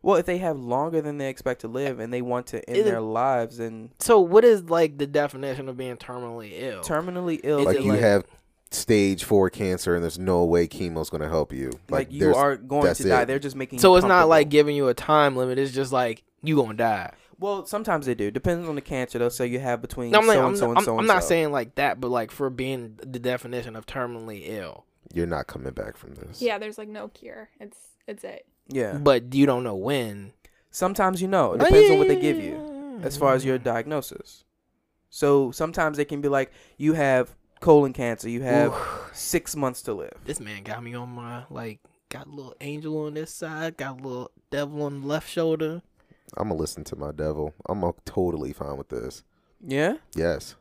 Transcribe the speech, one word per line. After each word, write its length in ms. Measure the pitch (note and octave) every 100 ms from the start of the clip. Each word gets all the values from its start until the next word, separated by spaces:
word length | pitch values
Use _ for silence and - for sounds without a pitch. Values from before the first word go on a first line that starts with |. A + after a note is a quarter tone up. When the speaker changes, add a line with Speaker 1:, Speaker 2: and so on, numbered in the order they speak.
Speaker 1:
Well, 140 | F#3 F#3
if 100 | F3
they 120 | F3+
have 200 | F#3 C#3+
longer 440 | A#2+ B2 D#3 E3
than 160 | D3 D3
they 100 | C3+
expect 300 | B2+ C3+ B2
to 60 | A#2
live 320 | B2 C#3 A#2+
and 140 | A2+
they 80 | B2
want 260 | B2 B2 B2
to 220 | C3+ -
end 80 | G3
Speaker 2:
Is 80 | G#3+
it 40 |
Speaker 1:
their 120 | A2+
lives, 560 | A2 A2+ C3 B2+ A2+ A#2+
then 340 | A#2 A2 A2+ _
Speaker 2:
So 200 | - A3
what 240 | F3 G3+ A#3+
is, 180 | G#3+ E3
like, 280 | E3 D#3+ C#3+
the 80 | C#3+
definition 600 | D3 C#3+ C3+ C#3 C3 C3+
of 80 | B2+
being 200 | B2+ A#2+
terminally 540 | - B2 A#2+ A#2 G#2+ F2
ill? 260 | C3 G2+
Speaker 1:
terminally 580 | - D#3 F3+ F3+ F3+ D#3+
ill 160 | C3+ D3
Speaker 2:
Is 60 | C#3+
Speaker 3:
Like, 120 | -
Speaker 2:
it 40 |
Speaker 3:
you 80 | -
Speaker 2:
like 80 | -
Speaker 3:
have 240 | A2+ G2+ - _ _ _ _
stage 540 | - - G#2+ G2 F#2+ -
four 240 | G#2 F#2+
cancer 460 | - G2 F#2 - F2
and 80 |
there's 140 | E2+ E2+
no 260 | F#2+ F2 F2
way 220 | E2+ E2+
chemo's 420 | - F2 E2 D#2
gonna 180 | D#2+ D2+
help 240 | D#2+ D2
you. 200 | C2+ C2
Speaker 1:
Like, 200 | C2 -
Speaker 3:
Like, 200 | - -
Speaker 1:
you 60 | C#3+
Speaker 3:
there's, 140 | - -
Speaker 1:
are 180 | C#3+ C3+
going 300 | B2 C#3+ C#3+
Speaker 3:
that's 140 | -
Speaker 1:
to 100 | -
die. 120 | B2+
Speaker 3:
it. 20 | A#2+
Speaker 1:
They're 140 | C#3
just 180 | C#3+ C3+
making 220 | C3 B2+
Speaker 2:
So 120 | F#3
Speaker 1:
you 60 | F#3
Speaker 2:
it's 100 | F3+
not, 220 | F3+ D#3+
like, 160 | D#3+ D3
Speaker 1:
comfortable. 60 |
Speaker 2:
giving 240 | D3+ D3 D3
you 100 | C3+
a 60 |
time 420 | A#2 - D3+ C#3+ B2+
limit. 240 | B2+ B2+
It's 140 | C#3
just, 180 | B2+ C3
like, 320 | C3 B2 A2 _ _
you 120 | D3+ D3+
gonna 200 | A#2 G#2+
die. 340 | A#2 G#2 F2 - _ _
Speaker 1:
Well, 280 | G3 G3+ -
sometimes 400 | G#3 A3 E3 C3
they 100 | A#2+
do. 160 | G#2
Depends 380 | B2 F#3 E3+ E3+
on 60 | D3
the 60 |
cancer. 380 | - C3+ B2 A#2+
They'll 100 | A#2+
say 180 | A#2+ B2
you 120 | B2
have 220 | C3 B2
between 300 | A2+ - A#2+
Speaker 2:
No, 80 | G#3
I'm, 80 | A3+
like, 80 | G#3
Speaker 1:
so 60 |
Speaker 2:
I'm, 40 | -
Speaker 1:
and 80 | G3+
so 120 | G3
and 80 | F3+
Speaker 2:
I'm, 60 | G#3
Speaker 1:
so 80 |
Speaker 2:
I'm 60 | A2+
Speaker 1:
and 80 | A3
Speaker 2:
not 140 | F#3
Speaker 1:
so. 60 | E3
Speaker 2:
saying 220 | E3 D#3
like 240 | C#3+ A2+ -
that, 240 | C#3 B2
but, 80 | B2+
like, 220 | B2 A2
for 180 | - C#3
being 480 | B2+ C3+ C3 A#2 G#2+
the 160 | C3+ B2+
definition 560 | B2 B2 B2 B2 A#2 A2+
of 100 | -
terminally 580 | C#3 B2 A#2+ A2+ G#2 D2+
ill. 400 | G#2+ E2+ G1+ _ _ -
Speaker 3:
You're 140 | E2+ E2+
not 200 | D#2 -
coming 260 | - C2
back 240 | - - -
from 180 | - -
this. 260 | - -
Speaker 4:
Yeah, 160 | A#3+ G#3
there's, 200 | G#3+ G#3+
like, 100 | G#3+
no 200 | G#3+ G#3+
cure. 400 | _ A#3 - G#3+ _
It's, 180 | G#3 _ - _ -
it's 160 | G#3
it. 220 | - - _ _ _
Speaker 1:
Yeah. 260 | C3 A2 D3
Speaker 2:
But 340 | C#3+ B2+ B2
you 140 | C3+ C#3
don't 160 | B2
know 100 | B2 G2
when. 560 | G#2+ C#3 A2+ G2+ G2 _ _ _ _
Speaker 1:
Sometimes 540 | - F#3 G3 F#3+ F#3
you 40 | F#3
know. 260 | F#3+ B2+
It 80 | -
Speaker 2:
Oh, 40 | E4+
Speaker 1:
depends 220 | G4 G#4
Speaker 2:
yeah, 60 |
Speaker 1:
on 40 | G4
what 80 | F#4+
they 80 | F#4
Speaker 2:
yeah, 40 |
Speaker 1:
give 160 | - E4
Speaker 2:
yeah, 60 |
Speaker 1:
you 540 | D4 D#4 D4+ C#4 C#4+ B3
Speaker 2:
yeah, 60 | D3+
Speaker 1:
as 100 | C#3+
far 160 | C#3+
as 100 | C3
your 120 | C3 C3
Speaker 2:
yeah. 80 |
Speaker 1:
diagnosis. 800 | A#2+ A#2 B2 D3+ - - - - _ _ _ _ _ _ _
So 400 | - D3 C#3+ C3
sometimes 480 | B2+ D#3+ E3+ D#3+ D3
they 80 | C#3+
can 160 | C#3+
be 60 | C#3+
like, 220 | C#3 C3 _ _ _
"You 160 | D3+
have 420 | D#3+ C#3 C3 B2 - _ _
colon 320 | F3 D3+ C#3
cancer. 360 | B2+ A#2+ A2+ A2+
You 140 | A#2+
have 300 | C3 A#2+ A#2+
Speaker 2:
Oof. 360 | - - - -
Speaker 1:
six 420 | - - E3+ - D3+
months 260 | C3 B2
to 100 | - G2+
live." 180 | C2 -
Speaker 2:
This 160 | - D3
man 220 | G#2 G2+
got 220 | G#2 G#2+
me 100 | A#2+
on 160 | A#2+ B2
my, 360 | A#2+ A#2 A#2+ B2+
like, 300 | C3+ A#2 G#2+ _ _ _
got 180 | A#2 C#3+
a 20 |
little 240 | C#3+ C3 -
angel 340 | C#3+ D3+ D#3 D#3 D3+
on 80 | D3+
this 180 | D#3
side, 420 | - E3 D#3 E3 D#3+
got 220 | C3+ C3
a 20 |
little 260 | C3+ B2 B2 _ _
devil 320 | C#3 C#3+ D3
on 180 | D3 C#3
the 60 | C#3
left 200 | D3+ -
shoulder. 540 | - E3 D#3+ D#3 E3+ _ _ _ _ - -
Speaker 3:
I'ma 160 | G#2+
listen 300 | D#2+ D#2 -
to 120 | D#2 -
my 160 | D2
devil. 440 | D2 D#2 D2+ D2+ - -
I'm, 160 | G2
uh, 100 | F2 - -
totally 480 | - F2+ D#2+ C#2+
fine 240 | - C#2+ C#2
with 120 | C#2+
this. 340 | B1+ A#1+ - _ _ _ _ F3
Speaker 1:
Yeah? 300 | C3+ D#3+ D4 _ -
Speaker 3:
Yes. 380 | E2 C#2+ - -